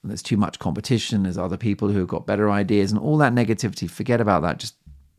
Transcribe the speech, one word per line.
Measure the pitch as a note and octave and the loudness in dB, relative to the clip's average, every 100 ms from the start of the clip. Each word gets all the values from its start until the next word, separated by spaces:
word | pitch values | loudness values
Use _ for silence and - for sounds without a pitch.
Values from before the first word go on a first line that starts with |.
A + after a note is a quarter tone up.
And | F2+ | -10
there's | G#2+ | -10
too | - G#2+ | -2 0
much | G2+ - | 0 -2
competition, | - D#2 - A#2 - G#2+ | -6 -6 -2 -2 0 0
there's | F#2+ F2 | 0 -2
other | F2+ F#2+ | -4 -2
people | A2+ G2+ G2+ | -2 0 0
who | G#2 | 0
have | F2 | 0
got | E2+ - | -4 -2
better | G2+ G#2 | 0 2
ideas | G2+ G2 G#2 G2 | 2 4 2 4
and | G#2 | 0
all | B2 D3+ | 2 2
that | C#3+ | 4
negativity, | B2 A2 A2 A2 - E2+ | 2 2 0 -2 -4 -10
forget | - B2 A#2+ | -6 -2 2
about | G#2+ F2+ | 4 2
that. | E2 - | 2 -4
Just | - _ - - - | -10 _ -20 -20 -20